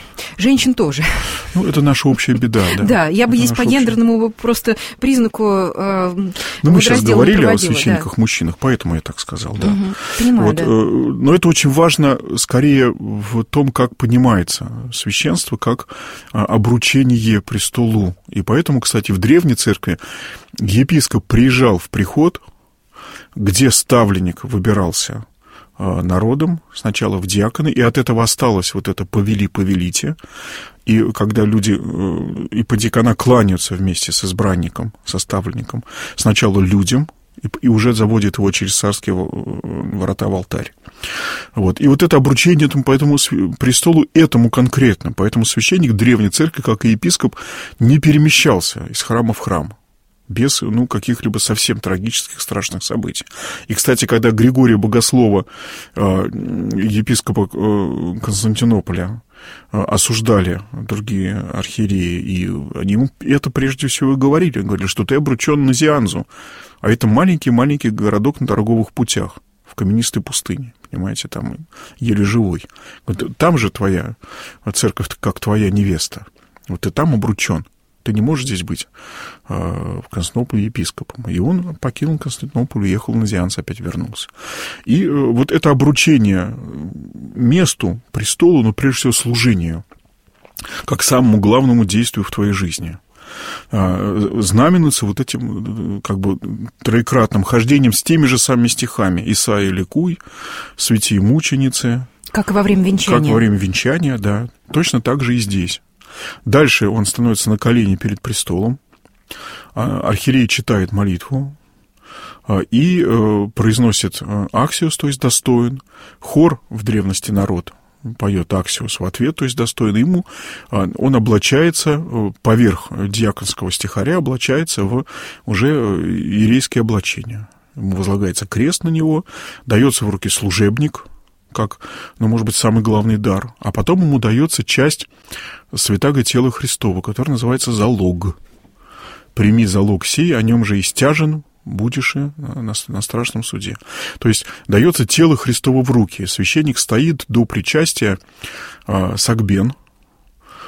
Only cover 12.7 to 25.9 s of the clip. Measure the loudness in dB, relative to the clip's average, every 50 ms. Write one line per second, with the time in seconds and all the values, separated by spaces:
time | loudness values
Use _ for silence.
12.7 | 6 4 4 2 0 -2 -6 -6 -6 -6 -6 -4 -4 -4 -2 -2 0 0 0 0
13.7 | 2 0 0 -2 -2 -2 0 2 4 4 4 4 4 2 2 -2 -4 -8 -8 -10
14.7 | -10 -10 -10 -10 -8 -6 -4 -4 -2 -2 0 0 -2 -2 -4 -4 -6 -4 -2 -2
15.7 | -2 -2 -6 -12 -16 -16 -16 -16 -16 -18 -14 -6 -2 -2 0 2 2 2 4 4
16.7 | 2 2 2 2 2 4 4 4 4 2 4 2 2 2 0 -2 -6 -4 -4 -4
17.7 | -2 0 0 2 2 2 0 0 -2 -6 _ -8 -6 -4 -2 0 0 0 2 2
18.7 | 0 0 0 -2 -2 -2 0 -2 -2 0 4 4 4 4 4 4 2 2 0 0
19.7 | -2 -2 -2 -6 -6 -6 -8 -14 -18 -16 -16 -18 -18 -20 -20 _ -8 -4 -2 2
20.7 | 2 2 4 4 2 2 2 2 0 -2 0 2 4 4 6 6 4 4 4 4
21.7 | 2 2 -2 -4 -2 -2 -2 0 2 2 2 2 0 -2 _ -20 -20 _ _ _
22.7 | _ _ _ _ _ -20 -20 -20 -20 -20 -18 _ -6 -2 0 0 2 4 4 4
23.7 | 4 2 2 4 4 4 4 4 2 2 0 -2 -4 -4 -6 -4 -2 0 2 2
24.7 | 2 2 2 0 -2 -4 -6 -6 -8 -10 -12 -16 _ _ _ _ -20 -20 -20 _
25.7 | _ -8 -4 -4